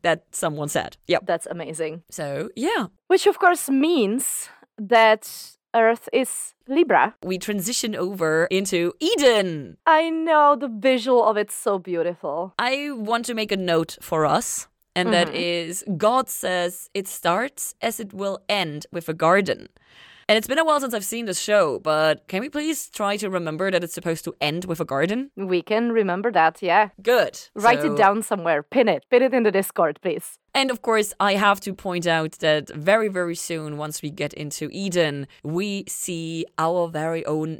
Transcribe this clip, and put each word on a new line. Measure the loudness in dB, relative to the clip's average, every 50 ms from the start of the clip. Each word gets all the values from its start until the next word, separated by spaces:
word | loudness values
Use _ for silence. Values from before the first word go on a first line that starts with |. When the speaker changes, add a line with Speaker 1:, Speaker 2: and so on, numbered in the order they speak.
| 0
Speaker 1:
that | 0 0 0 -2 _
someone | -8 -6 -4 -4 -4 -4 -4 -4
said. | -2 -2 -4 -4 -8 -10 _ -2
Yep. | 0 0 0
Speaker 2:
That's | -2 -4 -4 -4 -6
amazing. | -10 -10 -10 -10 -8 -6 -6 -6 -6 -10 -14 _
Speaker 1:
So, | -12 -10 -8 -6 -6 -6 -6 -8 -6
yeah. | -4 -4 -2 -2 -2 -4 -6 _ _ _ 2
Speaker 2:
Which, | 2 4 4
of | 4 2 4
course, | 4 4 4 4 0 0
means | 0 2 2 2 2 2 2 2 0 -2 -4 -4 -6 -8 -10 -14 -18 _ _ _ _ -12
that | -2 2 4 6 6 6 6 2 0 -6 -16 -16 -18 -20 -20 _ _ _ 2
Earth | 4 4 4 2 0 -2 -2 0
is | 0 0 -2 -4 -8 -12 -12 -16 _ _ -2
Libra. | 2 2 4 4 6 4 4 4 0 _ -6
Speaker 1:
We | -4 -4 -4
transition | -4 -4 -4 -4 -4 -4 -4 -4 -4 -4 -4
over | -4 -4 -4 -4 -2 0 2 2 2 2 2
into | 2 0 0 0 0 0 0 0 -2 -2
Eden. | -2 0 2 4 6 6 6 6 4 0 -2 -6 -8 -12 -14 -2 2
Speaker 2:
I | 4 4 4 4 2
know, | -2 -2 0 2 4 6 6 6 6
the | 4 0 -6
visual | -4 0 2 2 2 2 2 2 4 4 4
of | 4 2 2
it's | 0 -2 -6
so | -6 -2 -2 -2 -2
beautiful. | -2 -4 -4 -2 -2 -2 -4 -6 -6 -6 -6 -6 -6 -6 -4 -4
Speaker 1:
I | -2 -2 -2 -2 -4 -6
want | -8 -8 -4 -2 -2 -2 -2
to | -4 -6
make | -6 -4 -4
a | -4 -2
note | 0 2 2 2 0 -2 -6 -14
for | -10 -4 -2 0 2
us, | 2 2 2 0 -2 -6 -8 -10 -14 _ _ _ _ -4
and | -2 0 2 2
that | 2 2 2
Speaker 2:
Mm-hmm. | 0 -4
Speaker 1:
is, | -2 -2 -2 -2 -4 -4 -8 -8 -6 -6 -4 0
God | 2 2 2 2 0 -2
says | -4 -6 -4 -2 0 0 -2 -2 -4 -8 -14 -10 -8
it | -8 -8 -8
starts | -8 -4 -2 0 0 0 -2 -4 -6 -10 -12 -12 -8 _
as | -4 -4 -4 -6
it | -10 -12 -10
will | -8 -6 -6 -6 -6 -4 -2
end | -2 -2 -2 -2 -6 -8 -10 -10
with | -10 -8 -8 -8
a | -4
garden. | 0 2 4 4 4 4 2 -2 -4 -6 -12 _ _ _ _ _ -20 -20 -20 -20 -6 _ 2
And | 2 2
it's | 2 0
been | 0 0
a | 2
while | 2 2 2
since | 0 -2 -4
I've | -6 -6
seen | -6 -6 -6 -6
this | -6 -6 -4
show, | -2 2 4 4 4 4 2 -2
but | 0 0 2 4 4 2 2 0 _ -6
can | -6 -4
we | -4 -4
please | -6 -4 -4 -2 -4 -4 -6 -10
try | -6 -4 -2 -2 -2
to | -2 -4 -4
remember | -4 -4 -4 -4 -4 -2 0 0
that | 0 0
it's | 0 -4 -6
supposed | -6 -4 -4 -4 -4 -6
to | -10 -6 -4
end | -2 -2 -2 -2 -4
with | -6 -6 -6
a | -4
garden? | -4 -2 0 0 0 0 -2 -6 -8 _ -10
Speaker 2:
We | -4 -2 -2 -2
can | 0 0 0 0 0 0 0
remember | 0 0 0 0 -2 -2 0 2
that, | 4 4 4 2 0
yeah. | -2 2 4 4 2 2 -2 -4
Speaker 1:
Good. | 0 2 4 4 2 2 -2 -8 -16 -16 -4
Speaker 2:
Write | 2 4 4 4 4
Speaker 1:
So | 2 0 2
Speaker 2:
it | 4
down | 4 4 4 2 -2
somewhere. | -4 -4 -2 0 0 0 0
Pin | -2 _ 2 2 4 4
it. | 2 0 0 _
Pin | 4 4 4
it | 4 2
in | 2 2
the | 2 2
Discord, | 0 0 -2 0 0 0 0 0 -2
please. | -4 -6 -4 -6 -6 -12 -16 -20 _ _ -2
Speaker 1:
And | -2 0 -2
of | -2 -4
course, | -2 0 2 2 0 0 -2 -2
I | 0 2 2
have | 4 4 2 2 2
to | -2 -8 -10
point | -8 -6 -6 -4 -2 0
out | 0 0 0 0 -2 -4 -2
that | 0 2 2 2 0 -4
very, | -10 -4 0 2 2 4 2 0
very | -2 -2 -4 -4 -4
soon, | -8 -8 -8 -8 -8 -8 -8 -8 -8
once | -8 -8 -10 -10
we | -10 -10
get | -8 -6 -6 -6 -6
into | -8 -10 -10 -8 -8 -10 -8 -8
Eden, | -6 -6 -2 0 2 2 0 0 -4 -10 -12 _ _ -10
we | -6 -4 -4 -2 -2 -4 -6 -8 -10
see | -10 -10 -8 -8 -8 -6 -6 -6 -6 -6 -8 -8 _ -4
our | -2 0 0 0 -2 -2
very | -4 -4 -4 -4 -4 -4 -4
own | -4 -2 -2 -2 -4 -6 -8